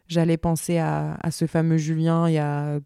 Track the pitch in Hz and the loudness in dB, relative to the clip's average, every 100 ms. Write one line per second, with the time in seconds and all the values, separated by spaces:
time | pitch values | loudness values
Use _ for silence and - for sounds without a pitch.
0 | _ 170 165 165 170 160 - 170 156 151 | _ 0 2 2 0 -2 0 0 0 -2
1 | 151 156 - - 165 165 165 160 156 160 | -4 -4 -6 -4 -2 0 2 2 0 0
2 | 160 165 165 156 147 147 147 147 | 2 2 2 2 0 -2 -4 -6